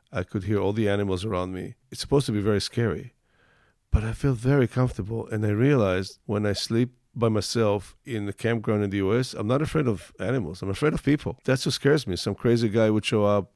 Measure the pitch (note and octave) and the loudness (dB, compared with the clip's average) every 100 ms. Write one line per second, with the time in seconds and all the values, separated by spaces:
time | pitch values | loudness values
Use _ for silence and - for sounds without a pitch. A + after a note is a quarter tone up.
0 | _ - F#2 G#2+ F#2 G#2 G2 G#2 G#2 G2+ | _ -8 -6 -4 -2 0 0 0 0 0
1 | G2+ F#2 A2 F#2 F#2 F#2 G2 - _ - | 0 -2 -2 -4 -4 -6 -10 -14 _ -14
2 | - C#3 C3 G#2 G2+ G#2 - - A2+ D2+ | 0 0 2 0 0 0 -2 -2 -2 -2
3 | C3 - _ _ _ _ _ _ _ A#2 | -8 -18 _ _ _ _ _ _ _ 0
4 | A2 A2 C#3+ A#2 B2 C#3+ A#2+ B2+ B2+ - | 0 -2 -2 0 2 2 2 2 -2 -2
5 | G2 A2+ - G#2+ G#2+ G#2 C3+ C#3 G2 F#2 | -6 -8 -6 -2 0 2 4 4 4 2
6 | F#2+ - - G#2 G#2 G2 - A2+ B2 - | -2 -10 -6 -2 0 -2 -2 0 0 -4
7 | _ C3 A#2 G#2+ - A#2 A2 G2+ - - | _ -2 0 2 0 0 2 2 -4 -16
8 | - A2+ G2+ - A2+ A#2 A2 G#2 G2+ G2 | -10 -6 -6 -4 -2 0 0 0 0 0
9 | F#2+ A#2 B2+ - G#2+ C3+ D#3+ D#3 B2+ G2+ | 2 0 0 -4 -2 0 0 0 0 -2
10 | - - F#2+ C3 A#2+ F#2 F#2+ F#2+ D3+ - | -6 -8 -4 -2 -4 -6 -6 -2 0 0
11 | C3 D3 - - - C3 E3 - C#3+ D3+ | 0 0 -2 -4 -2 0 0 0 2 2
12 | G#2 F2 G#2+ G2 B2 A#2 A#2 A2 A2 G#2+ | 0 -4 -4 -2 2 2 2 4 4 2
13 | - A2 G#2 G#2 F#2 | 2 2 4 2 -2